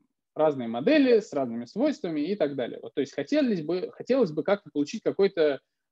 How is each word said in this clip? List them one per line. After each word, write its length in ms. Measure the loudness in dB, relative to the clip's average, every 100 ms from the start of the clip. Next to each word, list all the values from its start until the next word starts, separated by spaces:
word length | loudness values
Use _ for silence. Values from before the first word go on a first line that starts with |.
| _ _ _ 0
разные 320 | 0 0 -4
модели 500 | -2 2 4 6 4
с 140 | 2
разными 320 | -4 -4 -6
свойствами 560 | -8 -2 -2 -2 -4 -4
и 160 | -4 -2
так 180 | -2
далее. 240 | -2 -6 -8
Вот, 140 | -8
то 60 | -6
есть 120 | -4
хотелось 500 | -6 -2 0 2 0
бы, 280 | -2 -4 -6
хотелось 380 | -8 -2 2 2
бы 140 | 0
как-то 260 | 0 0 -2
получить 320 | -4 -4 -4
какой-то, 580 | -2 2 2 4 2 0 _ _ _